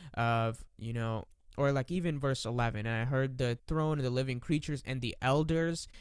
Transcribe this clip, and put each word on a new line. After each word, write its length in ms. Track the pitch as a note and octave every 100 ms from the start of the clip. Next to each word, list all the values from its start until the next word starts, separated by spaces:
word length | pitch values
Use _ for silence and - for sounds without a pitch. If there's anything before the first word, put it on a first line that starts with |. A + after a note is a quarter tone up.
| D#3
of, 480 | - A#2 A2+ A2+ A2+ - -
you 160 | A2+
know, 340 | A#2 A2+ A2 - - - -
or, 140 | C#3
like, 180 | C#3 B2
even 280 | F3+ E3+ C#3+
verse 260 | C3+ C3
eleven, 400 | A2+ A#2+ A#2 G#2+
"And 100 | A2+
I 120 | A2+ A#2+
heard 320 | C3+ C3+ B2+
the 200 | B2 A#2+ -
throne 300 | D#3 D#3 D3+
and 80 |
the 60 | B2+
living 300 | B2 C3 B2
creatures 420 | - D3 - C#3+
and 160 | - C3
the 160 | A#2+ -
elders 640 | B2+ C#3+ D#3 D#3+ E3 E3 - -